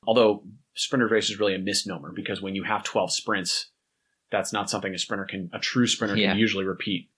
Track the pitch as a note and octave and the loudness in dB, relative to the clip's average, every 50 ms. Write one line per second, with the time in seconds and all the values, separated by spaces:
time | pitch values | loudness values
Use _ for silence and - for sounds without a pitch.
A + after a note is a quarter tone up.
0 | - - A2+ B2 A2+ G#2+ G#2 G2+ - - - - _ _ _ - - - - C3 | 2 4 6 6 6 6 4 2 -4 -16 -20 -20 _ _ _ -6 -4 -2 2 2
1 | A#2+ A2 A2 G#2+ G2+ - G#2 F#2+ G#2+ G2+ F#2+ F#2+ F#2+ G2+ G2 - - G#2 F#2 E2 | 2 4 4 2 2 0 -2 0 0 0 0 0 -2 -2 -2 -2 -2 -2 -8 -8
2 | C#2+ E2+ F2 - G2+ - G#2 F#2 G2 G2 F#2+ G2 F2+ - G#2+ G2+ - - - A2 | -10 -12 -10 -8 -6 -6 -6 -6 -4 -4 -4 -4 -2 -2 -2 -2 -2 0 0 0
3 | F#2 F2 - - - - A2 G2 F2+ E2+ - - - - _ _ _ _ _ _ | 0 2 -2 -4 -2 0 -2 0 0 -2 -4 -4 -4 -8 _ _ _ _ _ _
4 | _ _ _ _ _ _ - G2+ F#2+ - - G#2 G2+ F#2+ - G#2 G2 G2 F#2 F2 | _ _ _ _ _ _ -2 -2 -2 0 -2 -4 -2 -2 -4 -4 -4 -4 -4 -4
5 | - - G#2+ G2 G2 - - G2 F#2 E2+ - G#2 - - - B2+ B2 A#2 - - | -4 -4 -4 -6 -6 -6 -8 -8 -8 -8 -8 -6 -6 0 2 2 4 4 2 0
6 | A#2 G#2 G2+ G#2+ G#2 G2 F#2 G2+ A2 A2 G2 G2 F#2+ F#2+ F#2 - - A2 G2 F2 | 0 0 2 4 4 4 6 4 4 4 4 0 -2 -2 -4 -4 -2 -2 -2 -4
7 | - _ _ | -4 _ _